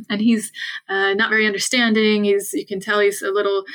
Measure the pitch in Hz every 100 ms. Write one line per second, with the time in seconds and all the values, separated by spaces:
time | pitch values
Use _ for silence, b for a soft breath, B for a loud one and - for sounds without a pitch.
0 | - 208 233 214 - B B B - 196
1 | 196 196 226 220 214 196 - 254 233 220
2 | 214 214 208 202 196 - - 190 214 208
3 | 202 202 196 202 202 196 196